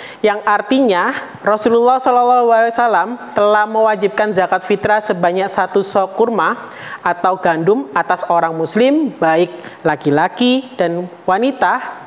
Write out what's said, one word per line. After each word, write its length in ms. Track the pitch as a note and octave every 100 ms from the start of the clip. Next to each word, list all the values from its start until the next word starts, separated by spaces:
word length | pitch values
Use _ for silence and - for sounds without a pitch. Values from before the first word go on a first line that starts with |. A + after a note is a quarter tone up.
| - -
yang 220 | G#3 G#3
artinya 720 | A3 G#3 G#3 C4 B3+ F3+ G#3+ C4+ - -
Rasulullah 600 | - G#3 A#3 A#3 A#3+ C4
Shallallahu 480 | B3+ B3 B3 B3 A#3+
Alaihi 240 | A3+ A#3
Wasallam 340 | A#3 A#3+ F#3+ F#3+ B3 -
telah 320 | G#3+ G#3 G#3+
mewajibkan 680 | G#3+ A3 A3 G#3+ G3 G3+ G#3+
zakat 320 | F#3+ F3+ F#3 -
fitrah 320 | G3 G#3 G#3+
sebanyak 480 | G#3+ F#3 F3 F#3 G3
satu 400 | - F#3 G3 F#3+
sok 320 | G3+ F#3+ -
kurma 500 | A#3 G#3+ E3 A#3 - - - -
atau 380 | F3+ F3 F#3 F#3
gandum 480 | F3+ D#3+ E3 A3+ C#4
atas 320 | F3 E3+ F3+ -
orang 320 | E3+ E3 E3
muslim, 560 | D#3+ G#3 B3+ D4+ C#4 D#3
baik 380 | E3 D#3+ F3 - - - D#3+
laki-laki 800 | D3 D3 C#3+ F3+ - B3 C4 C4
dan 320 | - E3+ E3+ F3+ -
wanita, 800 | - F#3+ C4 C4+ F3+ B3+ - -